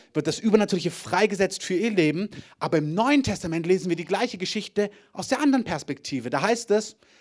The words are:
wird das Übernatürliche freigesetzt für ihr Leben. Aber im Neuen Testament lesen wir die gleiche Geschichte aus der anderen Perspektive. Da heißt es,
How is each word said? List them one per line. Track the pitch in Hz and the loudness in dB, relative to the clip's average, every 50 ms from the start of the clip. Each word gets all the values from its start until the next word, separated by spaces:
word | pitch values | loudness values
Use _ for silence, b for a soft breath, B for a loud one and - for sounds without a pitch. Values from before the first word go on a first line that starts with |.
| B B B | B B B
wird | 151 147 | -2 -2
das | 160 151 - | -2 -2 0
Übernatürliche | - 220 196 214 208 - 202 175 151 170 | 0 4 4 4 4 4 0 -2 -2 -4
freigesetzt | - - - - 175 180 214 214 202 180 196 190 - - - | -6 -6 -6 -2 0 2 2 2 2 2 0 0 0 -6 -6
für | - 185 | -2 -2
ihr | 170 214 240 | 0 0 2
Leben. | 214 185 156 151 147 170 208 208 B B B B B B | 2 4 4 4 2 0 -4 -6 B B B B B B
Aber | - 156 - 156 | -4 0 0 0
im | 151 151 160 | 0 0 0
Neuen | 202 226 269 294 285 269 | 0 2 4 4 2 2
Testament | - 202 156 - 170 160 165 165 | 0 -2 -4 -4 -4 -4 -2 2
lesen | 175 185 185 180 185 | 2 2 2 2 -2
wir | 170 165 | -2 -2
die | 175 | -2
gleiche | - 190 196 240 233 - 180 | -4 -2 -2 -2 -2 -4 -6
Geschichte | 185 - - 214 196 - - 208 208 202 b b b b | -6 -4 -4 -6 -6 -4 -2 -2 -2 -2 b b b b
aus | b 196 185 - | b -10 -4 -2
der | 262 247 | -2 2
anderen | 302 285 269 254 214 | 4 4 4 4 2
Perspektive. | 170 170 147 - - 139 - - - 143 131 113 120 | 0 -4 -6 -4 -6 -8 -8 -6 -6 -6 -6 -4 -2
Da | 135 139 | -2 0
heißt | 165 208 233 226 - - | 2 2 0 0 0 0
es, | 202 214 214 - - b b b b b | 0 0 0 -2 -12 b b b b b